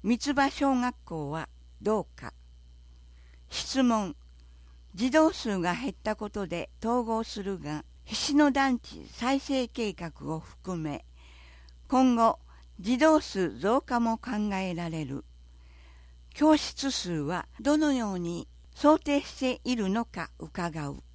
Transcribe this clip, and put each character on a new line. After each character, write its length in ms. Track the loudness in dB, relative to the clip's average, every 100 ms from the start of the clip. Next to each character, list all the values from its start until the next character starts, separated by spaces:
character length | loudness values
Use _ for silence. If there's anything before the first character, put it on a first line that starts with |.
三 160 | 0 0
つ 140 | 0
葉 160 | 2 2
小 240 | 2 0 2
学 200 | -2 -6
校 280 | -12 -8 -6
は 180 | -8 -10 -16 -20 -6
ど 200 | -2 -2
う 60 | -2 -12
か。 180 | -16 -16 -20 -20 -20 -20 -20 -20 -20 -20 -20 -20 -12
質 340 | -10 -2 2
問、 320 | 4 4 0 -8 -18 -20 -20 -20 -20 -20 -20
児 180 | -4 4
童 220 | 6 6
数 240 | 2 -2 0
が 160 | 0
減 160 | -2 -4
っ 40 |
た 220 | -6 -6 -6
こ 140 | -6
と 180 | -6 -6
で 220 | -6 -8 -6
統 240 | 0 0
合 200 | 0 -2
す 200 | -4 -8
る 160 | -6 -6
が、 240 | -6 -8 -10 -20 -10
菱 300 | -6 2 6
野 160 | 6
団 280 | 4 2 0
地 260 | -4 -16 -16
再 280 | -6 -2 -2
生 280 | 0 -2 -2
計 260 | -4 -6
画 400 | -4 -10 -10 -8
を 60 | -8
含 380 | -8 -14 -8 -6
め、 260 | -6 -8 -12 -20 -20 -20 -20 -20 -20 -20 0
今 280 | 4 4 6
後、 240 | 4 2 -10 -20 -20 -10
児 180 | -2 4
童 220 | 6 6
数 380 | 2 -2 -2 0
増 240 | 0 0
加 180 | 0 0
も 180 | 0 -2
考 360 | -4 -4 -2 -2
え 200 | -4 -4
ら 140 | -4
れ 160 | -6 -6
る。 200 | -8 -12 -20 -20 -20 -20 -20 -20 -20 -20 -20 -20
教 220 | 2 6 6
室 360 | 2 -4 -4
数 200 | -4 -4
は 360 | -4 -2 -4 -8 -4
ど 160 | 0 2
の 160 | 2
よ 200 | 0 -2
う 60 | -4
に 280 | -4 -6 -10 -20 -20 2
想 240 | 4 4
定 220 | 4 -2
し 180 | -2 -4
て 220 | -4 -4
い 120 | -4 -2
る 140 | 0
の 160 | -2 -4
か 240 | -10 -12 -12
伺 520 | -12 -6 -6 -6 -8
う。 120 | -10 -16